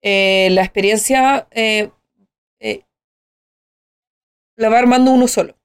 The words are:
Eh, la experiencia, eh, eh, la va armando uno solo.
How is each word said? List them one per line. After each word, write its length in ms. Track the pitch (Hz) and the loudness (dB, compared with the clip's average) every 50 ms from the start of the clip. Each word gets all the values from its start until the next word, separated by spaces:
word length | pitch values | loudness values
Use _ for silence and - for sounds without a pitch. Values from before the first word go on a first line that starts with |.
| _ | _
Eh, 460 | 208 196 196 196 190 190 190 190 185 185 | -2 -2 0 0 0 0 0 0 2 2
la 80 | 185 | 0
experiencia, 880 | 185 180 _ - 190 196 214 220 - - 262 262 262 269 277 269 - _ | -2 -2 _ -2 -2 0 -2 -2 -2 -2 0 0 2 0 0 -2 -6 _
eh, 400 | _ 226 226 220 214 214 214 - _ _ _ _ _ _ _ _ _ _ _ _ _ _ | _ -4 -4 -2 -2 -4 -4 -6 _ _ _ _ _ _ _ _ _ _ _ _ _ _
eh, 220 | 220 220 208 196 _ _ _ _ _ _ _ _ _ _ _ _ _ _ _ _ _ _ _ _ _ _ _ _ _ _ _ _ _ _ _ _ _ _ _ | -10 -10 -10 -10 _ _ _ _ _ _ _ _ _ _ _ _ _ _ _ _ _ _ _ _ _ _ _ _ _ _ _ _ _ _ _ _ _ _ _
la 120 | _ 220 220 | _ -2 0
va 100 | 220 240 | 2 2
armando 320 | 247 247 247 254 254 262 | 2 2 2 4 4 4
uno 160 | 262 254 254 | 4 2 2
solo. 300 | 247 - - 175 - - _ _ | 0 0 -4 -4 -6 -8 _ _